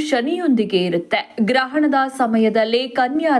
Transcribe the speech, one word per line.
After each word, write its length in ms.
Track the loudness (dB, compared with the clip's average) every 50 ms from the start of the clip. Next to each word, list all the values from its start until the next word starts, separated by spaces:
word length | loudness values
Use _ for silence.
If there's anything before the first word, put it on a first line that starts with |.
| 2 2
ಶನಿಯೊಂದಿಗೆ 720 | 0 -2 0 -2 -2 -2 0 2 2 2 2 0 0 0 0 0
ಇರುತ್ತೆ. 320 | -2 -2 -2 -2 -4 -4 -4 -6 -4 -2 0 0
ಗ್ರಹಣದ 500 | 2 0 0 0 0 0 0 2 2 0 0 -2 -2 -2
ಸಮಯದಲ್ಲಿ 640 | 0 0 2 2 2 2 2 2 2 2 0 -2 -2 -2 -2 -2
ಕನ್ಯಾ 380 | -2 0 0 0 0 2 2